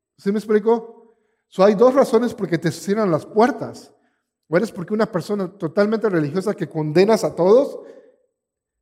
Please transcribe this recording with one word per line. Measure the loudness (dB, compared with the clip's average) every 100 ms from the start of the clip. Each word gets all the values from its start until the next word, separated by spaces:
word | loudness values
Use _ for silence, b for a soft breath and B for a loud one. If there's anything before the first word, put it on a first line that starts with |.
| _ _
¿Sí | -6
me | -6
explico? | 0 0 2 -2 -4 -20 _ _ _ _ _
So, | 2
hay | 4
dos | 6 4
razones | 4 2 2 0
por | -4 -4
qué | -2
te | -2
cierran | -6 -4 -2 0
las | -2 -2
puertas. | 2 2 0 -10 -14 -20 _ _ _ _ _ -4
O | -2
eres | -2
porque | -8 -8
una | -4 -2
persona | -4 -6 -6 -6 -8
totalmente | -6 -2 0 0 0
religiosa | 0 -2 -4 -4
que | -6 -8
condenas | -6 -2 2 4 2
a | 0
todos, | -2 4 4 2 -6 B B B B B _ _ _ _ _